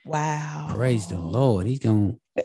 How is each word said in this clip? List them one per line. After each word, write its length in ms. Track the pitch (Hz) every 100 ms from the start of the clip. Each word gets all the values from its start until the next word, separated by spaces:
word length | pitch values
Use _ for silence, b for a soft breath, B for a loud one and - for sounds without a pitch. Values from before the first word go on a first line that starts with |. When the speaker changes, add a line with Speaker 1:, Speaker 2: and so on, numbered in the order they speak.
| -
Speaker 1:
Wow. 640 | 156 156 151 151 151 151 -
Speaker 2:
Praise 300 | 127 117 98
the 120 | 90
Lord. 480 | 82 120 135 98 104
He's 120 | 135
gonna, 360 | 113 107 101 - _ -